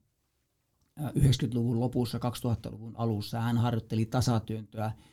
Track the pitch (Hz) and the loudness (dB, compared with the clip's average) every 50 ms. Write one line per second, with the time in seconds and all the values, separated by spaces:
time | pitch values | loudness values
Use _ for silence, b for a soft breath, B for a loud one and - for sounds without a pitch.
0 | _ _ _ _ _ _ _ _ _ _ _ _ _ _ _ _ _ _ _ - | _ _ _ _ _ _ _ _ _ _ _ _ _ _ _ _ _ _ _ -8
1 | 147 120 - - - 135 123 - - 110 120 120 113 120 123 113 123 131 127 123 | -6 -2 2 4 6 6 6 4 2 0 0 0 0 2 2 2 0 2 2 0
2 | 123 113 - 117 120 120 113 - - 120 113 113 - 117 110 104 113 117 - - | 0 0 -2 -2 -2 -2 -2 -2 -2 -2 -2 -2 -2 -6 -10 -12 -12 -12 -6 -4
3 | 117 117 110 101 101 - - 113 113 117 117 117 117 120 117 110 - - 117 110 | -2 0 0 -2 -4 -4 -4 -4 -2 0 2 2 2 2 2 0 -2 -2 0 0
4 | 113 110 - 127 117 - 117 110 - - 110 110 104 - - 107 107 110 110 b | 0 0 2 0 2 2 2 0 0 -2 -6 -8 -8 -10 -6 -4 -4 -4 -4 b
5 | b b | b b